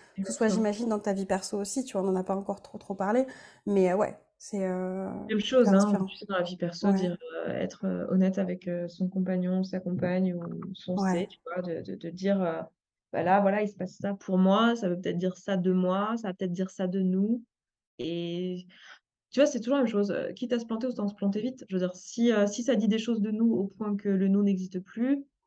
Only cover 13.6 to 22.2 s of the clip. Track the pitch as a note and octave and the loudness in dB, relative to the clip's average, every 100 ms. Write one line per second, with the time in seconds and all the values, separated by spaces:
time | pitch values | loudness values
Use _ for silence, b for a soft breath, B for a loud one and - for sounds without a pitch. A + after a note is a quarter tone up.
13.6 | G#3 - F#3 - G3 G3 - F#3 F#3+ G3+ | -2 -4 -10 -6 -6 -6 0 4 6 6
14.6 | A#3 A#3 G3 F3 F3+ F3 F#3 F3+ - F#3+ | 4 2 0 -2 -2 -2 -2 -4 -2 0
15.6 | F3+ F#3 F3+ F#3+ G#3 A#3 G#3+ F3+ F#3+ F3 | 2 2 2 0 0 -2 -4 -4 -4 -4
16.6 | F#3+ - F#3 F#3+ F#3 F#3 G3+ A#3+ - _ | -4 -4 -4 0 0 2 2 0 -4 _
17.6 | _ _ _ - C3+ E3+ E3+ F3 F#3 F3+ | _ _ _ -10 -6 -4 -4 -4 -4 -6
18.6 | F3+ B B B _ _ _ - C#4+ B3+ | -12 B B B _ _ _ 4 4 2
19.6 | A#3 C#4 A#3 G3+ G3+ E3+ - - A#3+ A#3+ | 0 2 2 2 0 0 -4 -6 -4 -4
20.6 | A#3 A3+ B3+ B3 G3+ G3+ G3+ G#3 A#3+ C4 | -4 -4 -4 -4 -4 -2 -2 0 -4 -8
21.6 | - F#3 F3+ F3+ - - | -6 -2 -2 -4 -10 0